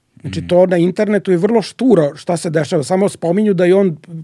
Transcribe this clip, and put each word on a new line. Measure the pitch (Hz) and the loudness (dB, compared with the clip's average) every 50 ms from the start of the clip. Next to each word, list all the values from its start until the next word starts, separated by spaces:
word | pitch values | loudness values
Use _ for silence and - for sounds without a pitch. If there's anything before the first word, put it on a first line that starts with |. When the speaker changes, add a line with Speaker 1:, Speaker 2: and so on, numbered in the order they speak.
| _ _ _ _ | _ _ _ _
Speaker 1:
Znači, | - - 95 165 | -12 -10 -8 -8
Speaker 2:
Mhm. | - 85 | -4 0
Speaker 1:
to | 175 175 185 | 2 4 4
na | 185 185 | 4 2
internetu | 175 170 185 175 - 214 202 214 196 - 196 | 2 0 0 0 -2 -2 0 -2 -2 0 0
je | 185 | 0
vrlo | 170 180 202 233 226 | 0 0 0 0 0
šturo | 180 - - - 233 262 214 170 151 143 143 | -2 -4 -6 -2 2 2 4 4 2 0 -2
šta | - - - 175 | -6 -6 -6 -6
se | 160 - 175 | -4 -4 -4
dešava. | 151 160 147 - 180 160 | -4 -4 -2 -2 -2 -4
Samo | 131 - 180 190 202 185 | -2 -2 -2 0 0 -2
spominju | - - - 165 175 208 214 208 196 | -2 -4 -4 -2 -2 0 0 0 0
da | 170 180 | 2 2
je | 175 185 | 2 4
on | 196 202 190 156 - _ - 165 165 | 2 2 0 -2 -6 _ -18 -18 -16